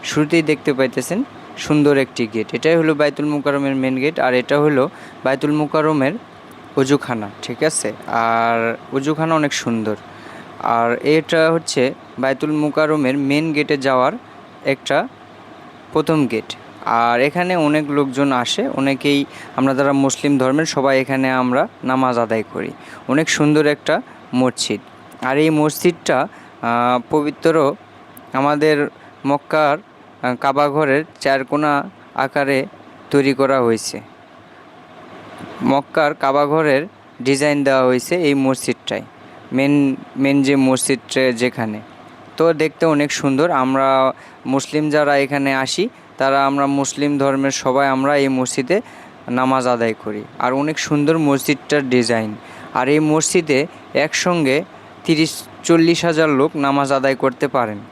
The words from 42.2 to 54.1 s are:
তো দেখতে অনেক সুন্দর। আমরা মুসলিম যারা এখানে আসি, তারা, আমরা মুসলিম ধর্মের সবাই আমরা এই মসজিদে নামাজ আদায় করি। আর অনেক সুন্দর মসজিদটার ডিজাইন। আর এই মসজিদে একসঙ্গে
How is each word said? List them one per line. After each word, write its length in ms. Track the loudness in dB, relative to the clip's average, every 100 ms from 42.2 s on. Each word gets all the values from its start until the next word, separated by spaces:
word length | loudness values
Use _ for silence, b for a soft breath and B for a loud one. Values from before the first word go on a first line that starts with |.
| -20 0
তো 160 | 0
দেখতে 340 | 2 -2 0 0
অনেক 260 | 2 0
সুন্দর। 380 | -2 -2 0 0
আমরা 600 | 0 0 2 2 2 2 -2 B B -4
মুসলিম 440 | -4 -2 -4 0
যারা 260 | 2 2 2
এখানে 380 | 2 0 0
আসি, 340 | 0 -2 -2 -4 B B -2
তারা, 280 | 0 2 2
আমরা 200 | 2 0
মুসলিম 520 | 0 -2 -2 -2 0
ধর্মের 320 | 0 0 -2
সবাই 380 | -2 0 2 2
আমরা 280 | 2 2 2
এই 120 | 2
মসজিদে 520 | 0 -2 -4 -2 -2 -2 B B B -6
নামাজ 380 | -2 0 0 0
আদায় 280 | 0 0 -4
করি। 200 | -8 -10 -12 -4
আর 140 | -2
অনেক 260 | 0 -2 -4
সুন্দর 400 | -2 0 2 2
মসজিদটার 720 | 2 0 0 -4 0 -2 2
ডিজাইন। 440 | 2 2 0 -2 -8 B B B
আর 140 | -4 0
এই 120 | 2
মসজিদে 640 | 2 2 2 0 2 0 0 B B
একসঙ্গে 680 | -2 -2